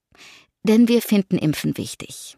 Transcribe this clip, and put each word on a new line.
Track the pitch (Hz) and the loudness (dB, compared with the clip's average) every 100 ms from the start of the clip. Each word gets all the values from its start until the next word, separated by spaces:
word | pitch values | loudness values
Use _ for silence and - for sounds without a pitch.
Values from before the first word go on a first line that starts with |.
| _ _ - - _ _ | _ _ -20 -20 _ _
Denn | 202 220 240 | 2 4 4
wir | 233 | 2
finden | - 208 190 180 | 2 0 0 -2
Impfen | 156 147 151 - | -2 -2 -6 -6
wichtig | - - - - - | -10 -12 -16 -18 -20